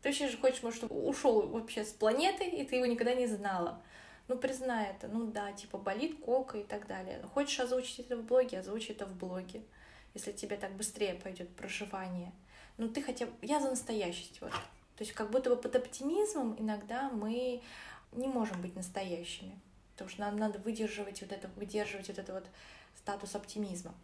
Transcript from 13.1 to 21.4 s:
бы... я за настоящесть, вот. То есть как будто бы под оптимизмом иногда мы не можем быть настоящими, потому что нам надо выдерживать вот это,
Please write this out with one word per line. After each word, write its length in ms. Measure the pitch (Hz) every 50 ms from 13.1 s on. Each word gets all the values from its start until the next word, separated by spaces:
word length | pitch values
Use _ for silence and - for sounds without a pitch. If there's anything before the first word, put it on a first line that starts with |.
| 247 - 240
бы... 60 | 226 - - -
я 180 | 220 285 302
за 100 | 269 269
настоящесть, 680 | 262 247 - - 226 214 196 175 175 - - - - -
вот. 100 | - - - - - - - - - _ -
То 80 | - 220
есть 80 | 214 -
как 180 | - 220 208
будто 200 | 214 262 262 247
бы 60 | 247
под 200 | 240 - - -
оптимизмом 800 | 254 254 - - - 262 277 330 392 427 415 415 302 262 226 214 220
иногда 520 | 220 214 214 208 208 208 226 247 277 277
мы 500 | 247 214 208 214 226 240 254 254 247 240 - - - - - - - - - - -
не 160 | - 254 269
можем 320 | 269 247 220 208 190 180 180
быть 140 | 180 -
настоящими, 840 | 190 185 - - 196 190 185 175 165 175 175 - - 190 185 196 - - - - - - - -
потому 180 | - 190 190
что 100 | - - 208
нам 140 | 208 208
надо 220 | 214 214 214 202 202
выдерживать 600 | 196 226 226 214 220 208 - 208 208 196 196 - -
вот 100 | 185 196
это, 160 | 196